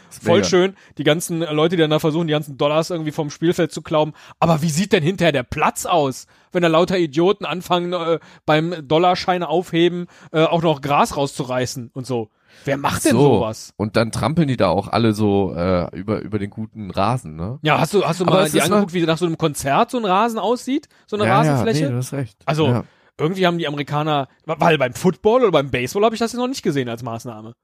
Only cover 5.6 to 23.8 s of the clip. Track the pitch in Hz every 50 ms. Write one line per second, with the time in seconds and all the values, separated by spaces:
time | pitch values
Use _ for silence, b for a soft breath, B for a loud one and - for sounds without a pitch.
5.6 | 151 233 - - - - 180 160 143 135 127 - - b b b b b b 180
6.6 | 175 165 160 160 185 170 185 180 170 147 127 160 170 196 208 - 185 147 156 185
7.6 | 175 - 180 175 175 175 180 170 165 165 165 147 B B B B B - 151 156
8.6 | 160 170 180 160 139 123 156 160 180 180 185 - - 190 180 180 175 143 160 185
9.6 | 180 - 165 165 170 175 175 175 175 B B B B B B 156 160 151 165 165
10.6 | 160 165 156 135 139 139 143 160 226 - - 147 139 139 - - 139 120 127 127
11.6 | 127 - - 131 117 - - 135 120 - 127 117 110 - b b b b b b
12.6 | b 143 139 143 143 - - - - 320 233 120 147 143 117 95 113 110 110 -
13.6 | - - _ - 101 107 - 110 117 110 - - 104 123 160 170 156 135 123 110
14.6 | 101 90 78 101 - - - 110 117 113 104 104 107 101 98 98 98 87 60 82
15.6 | 87 92 92 87 80 - - 85 98 107 107 - - 95 107 101 98 104 - 110
16.6 | 110 107 - 107 104 90 87 95 98 110 127 127 - 78 78 78 85 104 131 -
17.6 | - 151 143 127 165 151 202 190 147 143 165 175 185 - - 190 - 151 151 156
18.6 | 143 170 208 208 202 165 170 185 165 156 160 156 180 170 160 - 160 156 135 -
19.6 | - 139 139 180 240 - - 247 220 185 180 196 226 240 220 214 175 214 247 240
20.6 | - 254 269 311 - b b b b b 208 208 214 220 202 208 151 151 143 123
21.6 | 101 113 127 151 160 - 120 123 127 - - 143 131 - _ _ - - 151 151
22.6 | 156 135 123 107 - b b b b b b - 143 160 196 190 185 175 170 170
23.6 | 160 143 147 143